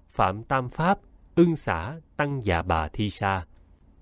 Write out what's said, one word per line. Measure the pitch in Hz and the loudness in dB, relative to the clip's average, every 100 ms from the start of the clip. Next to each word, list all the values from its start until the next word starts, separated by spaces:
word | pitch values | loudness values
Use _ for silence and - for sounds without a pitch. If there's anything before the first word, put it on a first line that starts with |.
| _ | _
phạm | - 95 101 | 0 0 0
tam | 113 135 127 | -2 -2 -2
pháp, | - 165 202 - - - | -2 0 0 -4 -20 -2
ưng | - 175 156 | 4 4 4
xả | - 85 92 160 - - | -2 -4 -4 -10 -10 -4
tăng | 143 139 | -2 -2
già | 104 82 | 0 0
bà | 87 82 78 | 2 0 -2
thi | - 104 | -2 -4
sa. | - 101 95 90 - - - - - | -2 -2 -2 -6 -16 -20 -20 -20 -20